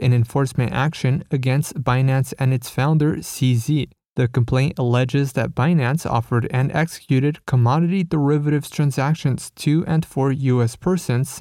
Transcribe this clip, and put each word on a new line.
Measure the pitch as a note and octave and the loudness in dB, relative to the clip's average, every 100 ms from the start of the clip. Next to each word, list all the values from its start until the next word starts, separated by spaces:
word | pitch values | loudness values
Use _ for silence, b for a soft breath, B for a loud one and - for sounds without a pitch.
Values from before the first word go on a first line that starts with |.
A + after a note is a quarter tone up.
an | C3 | 2
enforcement | B2 A#2 C#3 C3+ - B2 | 2 2 0 -2 -2 -2
action | F#2+ C#3+ - C3 C#3 - | -2 -4 -2 -2 -2 -2
against | C#3+ B2+ C3+ D#3 - | -2 0 0 -2 -4
Binance | B2+ B2 C3 C3 B2+ - | -2 2 2 2 -2 -2
and | C3 | 0
its | C3 - | 0 -2
founder, | - C3+ D#3+ D3 - | -2 0 2 2 0
C | - - B2+ | -6 -2 2
Z. | A#2+ A2+ D3+ - _ _ | 2 2 -2 -2 _ _
The | - B2 | -2 0
complaint | B2+ A#2 B2+ C#3 - | 0 0 2 0 0
alleges | B2 A#2+ B2+ C#3 C#3 | 0 2 2 0 0
that | C3 A2+ | -2 -4
Binance | E3 C3+ F3 B2 D#3 | 0 2 2 2 -2
offered | - A#2+ - A#2+ - | -2 -2 0 -2 0
and | B2+ C3+ | 0 0
executed | C#3 D#3+ - - C3 C#3+ D3 - | 0 -4 -6 -2 0 2 -2 -2
commodity | B2+ A#2 D3 E3+ F#3+ | 2 4 2 2 0
derivatives | E3+ D#3+ C#3 D3 D3 D3 D3 | 0 0 2 2 0 -2 -2
transactions | - D3 C3+ C3+ D#3+ C#3 B2 - | -2 0 0 0 0 0 -2 -6
to | - - D#3 - | -6 0 0 2
and | D#3+ | 0
for | - - C3+ | -2 0 0
U | C3 C3+ B2 | 0 2 2
S | A#2 - | 0 -2
persons | F3+ F3+ - A#2+ C#3 - | -2 -2 0 -2 -2 -6